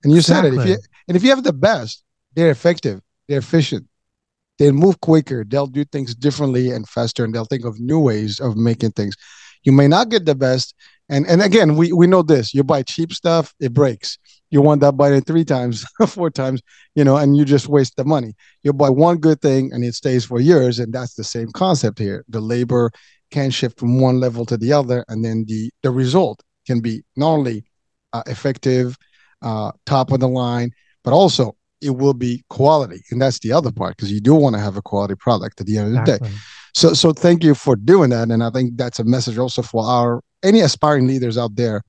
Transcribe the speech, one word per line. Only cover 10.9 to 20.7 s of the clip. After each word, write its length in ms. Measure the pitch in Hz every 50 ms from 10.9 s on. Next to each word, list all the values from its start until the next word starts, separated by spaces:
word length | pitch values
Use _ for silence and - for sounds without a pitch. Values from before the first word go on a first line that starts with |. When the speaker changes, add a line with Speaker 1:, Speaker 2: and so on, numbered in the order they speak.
| _ _ _ _
Speaker 1:
And, 180 | 143 139 151 180
and 140 | 175 170
again, 340 | 202 202 185 226 202 160 147
we, 160 | 151 165 175
we 160 | 185 175 170 180
know 140 | 185 185
this, 320 | 175 151 160 135 110 - -
you 100 | 139 139
buy 180 | 131 160 139
cheap 300 | 131 - - - 165 170
stuff, 420 | 185 - _ 175 165 165 156 - _ _
it 140 | 151 127 117
breaks. 440 | 131 147 135 117 101 - - - _ _ _ _ _ _ _
You 100 | - 143
wind 220 | 139 151 151 143 143
up 120 | 143 139 131
buying 180 | 143 143 143
it 120 | 139 135 -
three 180 | 160 165 165
times, 400 | - 151 127 123 123 117 107 117 - _ _
<laughs> 100 | 220 190
four 220 | - 202 175 165
times, 300 | - - 131 131 131 123 _ _ _ _ _ _ _
you 80 | 151 147
know, 140 | 139 131 143
and 180 | 151 139 143 143
you 80 | 147
just 220 | 135 143 139 - 143
waste 300 | 147 147 135 120 _ -
the 80 | 131
money. 280 | 135 156 147 120 110 107 _ _ _ _ _ _
You 100 | 143 143
buy 160 | 135 147 139
one 280 | 131 135 156 170 175 170
good 240 | 147 160 156 -
thing 300 | - 151 135 135 131 131 -
and 100 | 117 120
it 120 | 120 117
stays 300 | - - 139 127 123 113
for 140 | - 127 117
years. 400 | 123 151 175 151 127 123